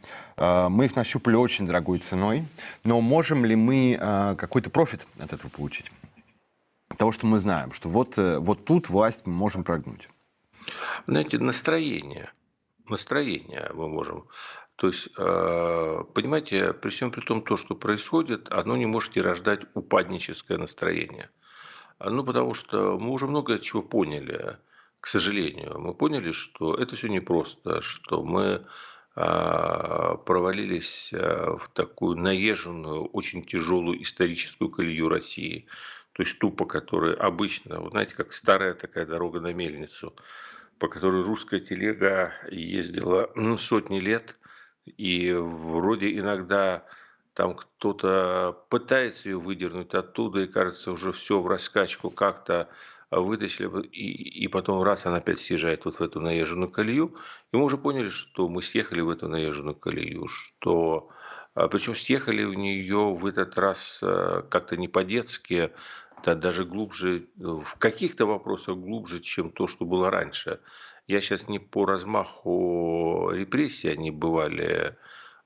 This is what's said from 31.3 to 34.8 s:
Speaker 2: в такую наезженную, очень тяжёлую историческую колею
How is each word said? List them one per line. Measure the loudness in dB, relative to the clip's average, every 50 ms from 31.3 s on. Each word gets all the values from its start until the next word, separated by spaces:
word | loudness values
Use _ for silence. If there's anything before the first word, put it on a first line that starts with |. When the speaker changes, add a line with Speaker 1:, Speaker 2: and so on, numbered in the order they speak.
| 0 0 0 -2 -2
Speaker 2:
в | -4 -8 -4 _
такую | -2 -2 -2 -4 -2 0 0 0
наезженную, | 2 2 2 2 4 2 2 0 0 -4 -8 -8 -8 -6 -6 -4 -4 -4 -4 -4
очень | -4 -4 -4 -6 -8 -8
тяжёлую | -4 -4 -2 2 2 2 2 2 0 -2 -2
историческую | -4 -6 0 0 0 0 0 -2 -6 -6 -4 -4 -4 -2
колею | 0 -2